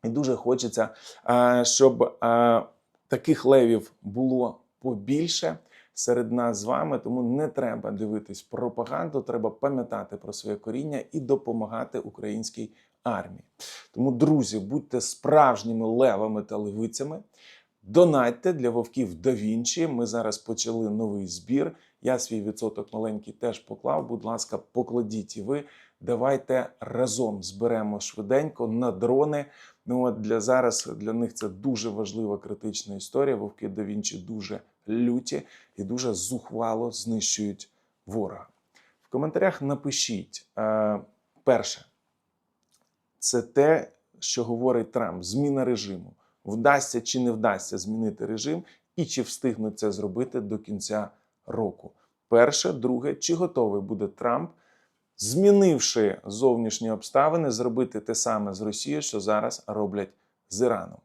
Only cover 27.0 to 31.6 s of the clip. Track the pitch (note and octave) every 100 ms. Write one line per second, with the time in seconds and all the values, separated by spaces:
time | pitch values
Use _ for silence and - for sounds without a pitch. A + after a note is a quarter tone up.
27 | B2+ A2 A#2+ G#2 F2+ G2 A#2 A2+ G#2+ G#2
28 | - - G2+ C3 D#3 - A#2 A2+ B2 F#2
29 | A#2 C3 D3+ D3 C#3+ - - _ - B2
30 | B2+ A2 G#2+ A2+ G#2+ B2+ B2 G#2+ - -
31 | G#2 A2+ A#2 - G#2+ F#2+